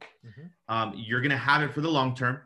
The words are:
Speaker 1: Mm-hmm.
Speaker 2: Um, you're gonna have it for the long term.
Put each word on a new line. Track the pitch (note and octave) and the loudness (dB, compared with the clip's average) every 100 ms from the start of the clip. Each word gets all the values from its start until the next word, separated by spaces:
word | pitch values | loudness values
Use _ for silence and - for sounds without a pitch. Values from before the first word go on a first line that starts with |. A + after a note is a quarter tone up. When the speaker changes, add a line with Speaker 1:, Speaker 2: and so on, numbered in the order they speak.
| - _ | -20 _
Speaker 1:
Mm-hmm. | A#2 B2+ E3+ - - | -20 -18 -20 -16 -4
Speaker 2:
Um, | A2+ A2 - | -2 -2 -6
you're | A2 A#2+ | -4 0
gonna | C#3+ C3 | 2 2
have | B2+ D3 | 4 4
it | C#3+ | 2
for | D3+ | 0
the | D#3+ | 0
long | D3 C3 | 2 2
term. | B2+ B2 C#3 | 0 -2 -2